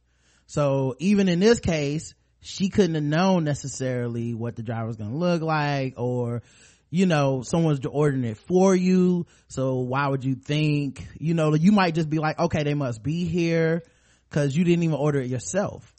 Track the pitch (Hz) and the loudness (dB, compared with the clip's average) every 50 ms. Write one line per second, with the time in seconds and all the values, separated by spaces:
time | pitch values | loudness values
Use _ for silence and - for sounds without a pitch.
0 | _ _ _ _ _ _ _ _ _ - - 151 147 139 135 135 135 131 123 - | _ _ _ _ _ _ _ _ _ -8 -4 -2 0 0 0 0 0 -2 -4 -2
1 | 160 196 208 202 196 185 175 170 196 226 240 226 - - 165 156 143 143 147 160 | 0 2 2 2 2 2 2 4 4 4 4 4 2 -2 -2 -2 -2 -2 -4 -6
2 | - - - _ _ _ _ _ - - - - 185 190 - 214 196 165 160 156 | -8 -10 -16 _ _ _ _ _ -18 -14 -6 -4 -4 0 2 2 2 2 2 0
3 | 151 143 151 165 185 190 190 175 160 147 143 - - 135 - - 135 127 127 123 | -2 0 0 2 2 2 2 2 0 -2 -4 -4 -6 -10 -8 -6 -6 -4 -4 -4
4 | 120 120 117 117 117 117 117 110 117 120 117 120 113 117 117 113 113 110 117 110 | -4 -4 -4 -6 -6 -6 -6 -6 -6 -8 -8 -8 -8 -8 -6 -6 -6 -6 -8 -8
5 | 107 107 120 151 175 175 175 170 156 160 156 151 147 147 143 139 135 131 - - | -8 -8 -4 -2 0 0 0 0 0 -2 -2 -2 -2 -2 -2 -2 -4 -4 -6 -4
6 | 120 123 123 123 120 117 120 120 - _ _ _ - - _ _ _ _ - 175 | -4 -4 -2 -2 -4 -4 -6 -6 -8 _ _ _ -20 -20 _ _ _ _ 0 2
7 | 196 180 165 147 143 139 135 127 120 - - 165 165 160 147 135 120 139 120 139 | 2 4 4 2 2 2 0 -2 -4 -2 0 2 2 2 2 0 -2 -4 -2 0
8 | 151 147 135 131 123 113 110 - _ - 175 180 185 196 190 185 180 185 185 185 | 0 2 0 0 -2 -4 -6 -8 _ 0 2 4 6 6 4 4 4 4 4 4
9 | 180 180 180 175 175 - _ _ _ - - 135 131 131 131 127 127 123 127 135 | 4 4 2 0 -2 -6 _ _ _ -12 -8 -4 -4 -2 -2 -2 -2 -2 -2 -2
10 | 143 139 139 131 123 135 131 131 - - 147 151 156 151 147 147 143 135 127 - | 0 0 -2 -2 -2 -2 -4 -4 -4 -2 0 0 2 2 2 0 -2 -4 -6 -10
11 | - - - - - 160 170 165 156 156 151 156 160 196 214 202 185 175 156 170 | -14 -16 -12 -6 -2 0 0 2 2 4 4 4 6 6 6 6 4 2 2 0
12 | 160 151 156 160 151 156 - - 165 170 - 165 147 147 147 147 143 123 120 107 | 0 0 0 -2 0 -2 -2 -2 -2 -2 0 0 0 0 0 -2 -2 -4 -6 -6
13 | 104 143 160 175 180 165 160 180 170 170 165 165 165 160 165 170 - - _ _ | -6 -4 -4 -2 -2 -2 -2 0 0 0 2 2 2 0 0 -2 -4 -10 _ _
14 | _ _ _ _ _ _ - 156 143 143 131 165 185 170 170 170 170 165 156 131 | _ _ _ _ _ _ -2 0 0 2 2 2 4 4 4 4 2 0 0 0
15 | 143 151 143 139 127 123 127 120 - - - 190 202 135 - - - _ _ | 0 0 0 0 -2 -4 -6 -6 -6 -6 -4 -4 -4 -4 -6 -10 -16 _ _